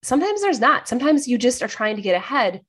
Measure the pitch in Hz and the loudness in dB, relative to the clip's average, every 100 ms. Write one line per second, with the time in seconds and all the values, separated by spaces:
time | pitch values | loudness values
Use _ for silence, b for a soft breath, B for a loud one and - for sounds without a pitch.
0 | - 262 359 415 403 277 240 294 - 240 | 0 0 0 -2 0 2 4 2 0 -2
1 | 277 302 285 240 240 247 - - 214 220 | 2 2 2 0 2 0 -6 -4 -4 -4
2 | 202 180 - 277 214 185 | 0 -2 0 0 0 -2